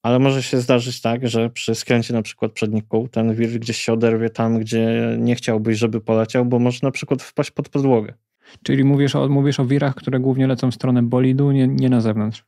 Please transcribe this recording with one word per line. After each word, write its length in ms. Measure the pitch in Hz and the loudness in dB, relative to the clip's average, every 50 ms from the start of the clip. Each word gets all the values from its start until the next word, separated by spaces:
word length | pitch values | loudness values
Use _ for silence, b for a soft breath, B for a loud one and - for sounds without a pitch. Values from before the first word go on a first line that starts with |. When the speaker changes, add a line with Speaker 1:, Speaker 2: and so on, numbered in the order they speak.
| - | 0
Speaker 1:
ale 160 | 117 123 127 | 2 2 4
może 240 | 135 135 135 135 120 | 4 4 2 0 -2
się 140 | - - 127 | 0 -2 -2
zdarzyć 400 | 120 123 131 120 120 127 120 - | 2 2 2 2 2 -2 -8 -4
tak, 260 | - 117 117 123 131 | -2 -2 -2 -2 -2
że 220 | 117 110 113 113 117 | -2 0 0 -2 -2
przy 260 | 120 - - - 113 | -4 -6 -4 -4 -4
skręcie 380 | - - - 123 117 113 - 123 | -4 -2 0 0 0 0 0 -4
na 80 | 113 | -4
przykład 300 | 107 - - _ 113 110 | -4 -6 -6 _ -6 -6
przednich 360 | - - 113 107 110 107 107 | -4 -6 -4 -2 -2 -4 -4
kół 200 | _ - 110 120 | _ -4 -4 -4
ten 280 | 123 - 113 113 113 110 | -2 -4 -2 0 0 0
wir 240 | 110 117 113 117 113 | 0 -2 -2 -2 -6
gdzieś 180 | 117 117 113 | -6 -6 -6
się 160 | - - - 113 | -4 -2 -2 0
oderwie 360 | 113 117 117 113 110 113 113 | 2 2 2 2 0 -2 -4
tam, 300 | 110 - 117 113 117 113 | -2 -2 -2 0 0 -2
gdzie 560 | 110 110 113 113 113 113 113 117 117 113 117 117 | -2 -2 -2 0 0 0 0 0 -2 -2 -2 -2
nie 160 | 117 120 123 | 0 -2 -2
chciałbyś, 420 | 120 - - 113 110 110 117 110 | -2 -2 -2 -2 0 0 0 0
żeby 240 | 107 120 113 107 113 | 0 0 -2 -2 -4
poleciał, 440 | 104 - 113 110 113 - - 127 123 | -2 0 0 0 0 0 0 0 0
bo 140 | 123 123 120 | 2 0 2
może 200 | 120 123 120 - - | 0 0 -2 -2 -4
na 80 | 135 | -4
przykład 300 | 127 - - - 143 127 | -4 -4 -4 -4 -4 -4
wpaść 300 | - - _ - 143 - | -4 -8 _ -6 -6 -4
pod 180 | _ - 147 - | _ -6 -8 -4
podłogę. 440 | - 143 139 135 127 113 107 - - _ _ _ _ b b b b b _ | -2 0 2 4 2 2 0 -4 -14 _ _ _ _ b b b b b _
Speaker 2:
Czyli 200 | - - 135 135 | 0 2 2 4
mówisz 320 | 139 143 139 143 135 - | 4 4 4 2 2 0
o, 140 | 143 135 135 | 0 0 2
mówisz 300 | 139 139 139 147 135 - | 2 2 2 0 0 0
o 60 | 135 | 0
wirach, 300 | 123 135 143 147 139 131 | 0 2 0 0 -2 -2
które 240 | - - 135 135 131 | -4 -6 -4 -2 0
głównie 280 | 127 135 127 135 131 | 0 0 2 2 2
lecą 240 | 131 131 120 - 127 | 0 0 0 0 -2
w 40 | 120 | -2
stronę 280 | - - 131 123 123 120 | -2 -2 0 2 2 2
bolidu, 480 | 117 123 127 127 131 131 135 143 143 | 2 2 2 2 2 2 2 2 2
nie, 160 | 139 135 127 | 4 2 2
nie 220 | 127 135 135 131 127 | 2 2 2 2 2
na 120 | 127 120 | 2 2
zewnątrz. 420 | 113 113 107 107 107 110 110 - _ | 2 0 0 0 -2 -4 -6 -8 _